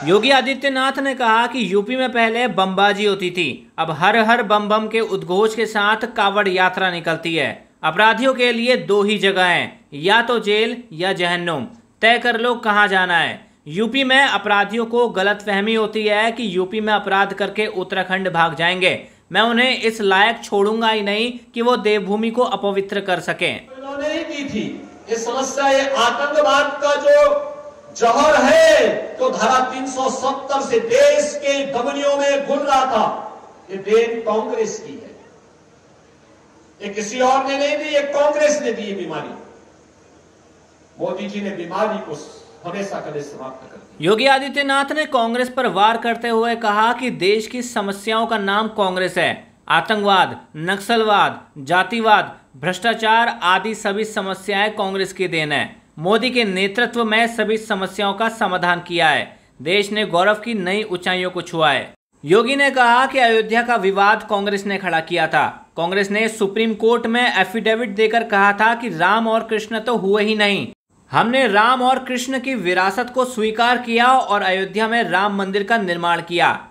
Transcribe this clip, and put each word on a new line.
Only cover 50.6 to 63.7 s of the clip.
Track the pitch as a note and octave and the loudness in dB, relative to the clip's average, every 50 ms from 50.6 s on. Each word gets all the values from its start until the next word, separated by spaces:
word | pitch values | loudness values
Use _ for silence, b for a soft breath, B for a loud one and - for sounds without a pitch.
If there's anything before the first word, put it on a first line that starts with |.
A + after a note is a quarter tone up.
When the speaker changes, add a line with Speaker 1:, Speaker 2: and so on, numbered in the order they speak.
| D#3+ F3+ G3+ G3 G3 - A#3 A3+ A3 G#3+ G#3 F#3+ E3 C#3 A#2+ A#2 - _ _ D3+ | -6 -6 -6 -6 -2 -2 0 0 2 2 2 2 2 0 -2 -8 -18 _ _ -16
Speaker 1:
जातिवाद, | C3+ C3+ E3+ F3+ F#3 F#3 A#3+ A#3 A3 A3 G#3+ F#3+ F3 C3 - - _ _ _ | -4 0 2 2 2 0 -2 0 4 4 4 4 2 -4 -10 -20 _ _ _
भ्रष्टाचार | C3 C3+ F3 F#3 F#3 - A#3 A3 A3+ A3 G#3+ A3 A3+ A#3 A#3 - - | -6 -6 -6 -4 -2 -2 -2 -2 0 2 2 4 4 2 0 -2 0
आदि | E3+ F3 F#3 F#3+ F#3 A3+ A3 | 2 2 2 2 0 -4 -6
सभी | G#3 - G#3 G3 G#3 A3 | -4 -4 -4 -2 -2 -4
समस्याएं | G#3+ - A3 F#3+ F#3+ F#3 F#3 - - G3+ G3 G#3 A3 G#3+ | -4 -4 -6 -4 -4 -6 -6 -6 -2 0 0 0 0 -2
कांग्रेस | G#3+ G3+ F#3+ F#3+ F#3+ F#3+ F#3 | -4 -4 -4 -2 -4 -4 -4
की | - - F#3 E3+ | -4 -4 -4 -2
देन | D#3+ D#3+ D#3 D3+ | 0 -2 -2 0
है। | D3 C3 A2 - - - _ _ _ - | -2 -2 -2 -4 -8 -20 _ _ _ -6
मोदी | D#3 F3+ G#3+ A3+ A3 B3+ | 0 0 0 2 0 0
के | B3 B3 A#3 | 0 0 0
नेतृत्व | G3+ F#3 F#3 F#3+ G3 G3 A#3+ A#3+ A#3 A#3+ A#3+ A#3 | 0 0 -2 -2 -2 0 -2 -2 -2 -2 -2 -2
में | A3 G#3+ A3+ A#3 | 0 2 0 0
सभी | A3+ A3+ A#3 G#3+ G#3 A3 A3 | 0 0 -4 -2 -2 -2 -4
समस्याओं | A3 - A3 F#3+ F#3+ F#3 - - G3+ G3+ G3 | -2 -6 -4 -4 -4 -6 -4 -4 -2 -2 -2
का | G3+ A3+ A3+ | -2 -4 -4
समाधान | A3 - - F#3 F3+ F3+ E3 F3 F3 E3+ | -2 -2 -2 -2 -2 0 0 0 0 -2
किया | F3 - F3 E3+ E3 D#3 | -4 -6 -2 2 2 2
है। | C#3+ B2 G#2 - B B B B B _ | 2 2 -2 -6 B B B B B _
देश | B2+ D3+ F#3 G#3 G3+ G3+ | -4 0 0 0 0 0
ने | G#3 G#3+ G#3+ | -2 -4 -2
गौरव | - D#3+ E3+ F#3 G#3 G#3+ | 0 0 2 2 2 2
की | G#3+ - A#3+ A#3 | 0 -4 -6 -4
नई | G#3 F3 F3 G3 G#3+ | -4 -2 -2 -2 -4
ऊंचाइयों | G#3+ - F3+ F3 - F#3+ F#3 F#3 F3+ F3+ | -4 -6 -8 -6 -4 -4 -4 -2 -4 -4
को | F3+ F3 | -6 -6
छुआ | E3 - - E3 D#3 D3 | -8 -6 -2 2 2 2
है। | C3+ B2 G#2 - - _ _ _ _ _ - | 2 0 -2 -8 -16 _ _ _ _ _ 0
योगी | C#3+ F3 A3 A#3 A#3+ C#4 | 4 4 4 4 2 2
ने | C#4 C#4+ C#4 | 2 2 2
कहा | C4 C4 B3 A#3 A#3+ B3 C4+ | 4 4 4 6 6 4 2
कि | C4 C4+ C4+ | 2 2 2
अयोध्या | B3 A#3 A3+ A3 A3 - A3 A#3 | 4 4 4 2 2 2 0 0
का | A#3 A#3 | 0 2